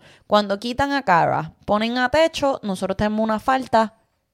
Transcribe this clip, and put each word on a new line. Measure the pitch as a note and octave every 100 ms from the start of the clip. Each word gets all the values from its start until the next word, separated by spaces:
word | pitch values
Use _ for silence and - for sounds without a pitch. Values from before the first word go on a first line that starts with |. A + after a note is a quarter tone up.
| _ _ -
Cuando | G#3 G3+ G3+
quitan | A#3+ B3 C#4
a | C#4
Cara, | B3+ E3+ C#3+ C3+ D#3 -
ponen | - G#3 A3+ B3
a | B3
Techo, | D4+ D#4+ - C#4 -
nosotros | G3+ F#3 F#3 F#3+
tenemos | G#3+ G#3+
una | A3 G#3+
falta | - C4 A#3+ A3 G#3+ _ _ _ _